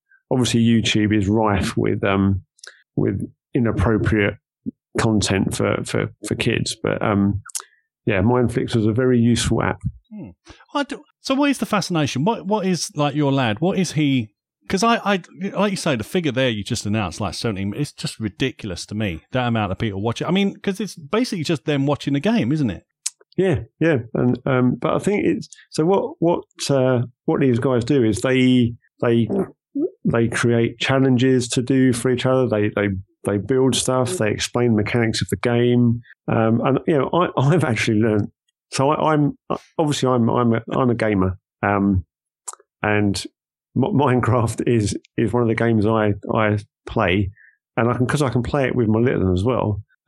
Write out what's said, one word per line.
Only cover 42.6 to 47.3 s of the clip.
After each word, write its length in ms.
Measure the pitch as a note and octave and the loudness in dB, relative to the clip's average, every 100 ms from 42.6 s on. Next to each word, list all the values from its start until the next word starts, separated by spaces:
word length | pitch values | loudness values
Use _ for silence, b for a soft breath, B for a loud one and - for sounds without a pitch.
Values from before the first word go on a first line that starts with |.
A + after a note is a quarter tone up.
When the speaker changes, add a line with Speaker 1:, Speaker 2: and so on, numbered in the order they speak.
| _ _ | _ _
Speaker 1:
and 420 | G#2+ G#2 G#2 F#2+ - - _ _ _ B2 | 0 2 0 -2 -8 -16 _ _ _ -2
M-, 180 | C3+ | 0
Minecraft 720 | C3 C#3 B2 G#2+ A#2+ A2 - - | 2 2 2 2 2 0 -2 0
is, 300 | A#2+ G2+ - - - | 0 0 -4 -6 -4
is 160 | A2+ | -2
one 100 | A#2+ | 0
of 40 | A#2 | 0
the 60 | |
games 320 | A2 A#2 A2+ G#2 | 0 0 2 2
I, 280 | A2+ G#2+ G#2 - | 2 0 -2 -4
I 240 | A#2 G#2+ G#2 G#2 _ - | 0 0 -2 -6 _ -6
play, 440 | - G2 F#2 G2 | -2 2 2 -2